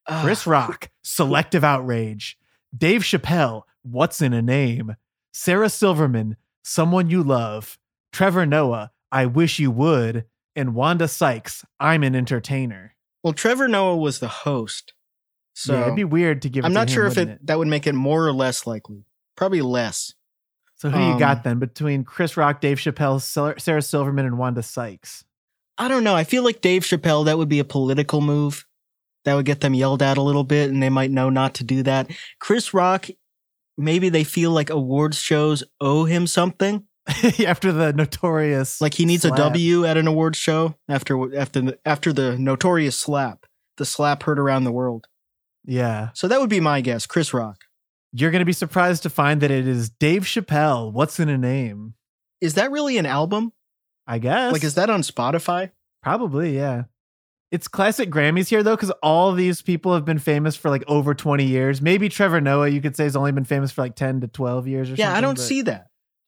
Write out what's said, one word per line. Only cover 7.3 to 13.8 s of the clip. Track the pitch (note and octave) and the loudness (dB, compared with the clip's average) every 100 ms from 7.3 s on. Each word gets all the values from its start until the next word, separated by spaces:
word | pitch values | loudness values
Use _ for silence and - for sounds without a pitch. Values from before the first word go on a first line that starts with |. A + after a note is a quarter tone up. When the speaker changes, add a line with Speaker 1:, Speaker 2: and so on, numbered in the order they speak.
| B2+ A2+ G#2+ G#2 - _ _ _ | 0 0 -8 -12 -20 _ _ _
Speaker 2:
Trevor | - F#3+ F#3 D#3 | 0 2 4 2
Noah, | D3+ C3+ A#2 G#2+ _ _ | 2 2 -2 -8 _ _
I | C3+ B2+ | 0 2
Wish | C3+ E3+ - | 2 2 2
You | C3+ | 0
Would. | A#2 D#3 C#3 A2+ A#2 - _ _ D3+ | 2 2 2 0 -4 -8 _ _ -6
And | B2+ | -4
Wanda | A2+ D3 F3 E3 | 0 0 2 0
Sykes, | - D3+ A2+ - - - - | 0 0 0 -8 -16 -16 -2
I'm | D3 D#3+ | 2 4
an | C3+ B2+ | 2 0
Entertainer. | A#2+ B2 A2+ C3+ B2+ G2 G2+ _ _ _ | 0 -4 -2 -4 -4 -8 -18 _ _ _
Speaker 1:
Well, | E3+ | -4
Trevor | D3+ A3+ B3+ C4 | 0 0 2 2
Noah | G3+ | 2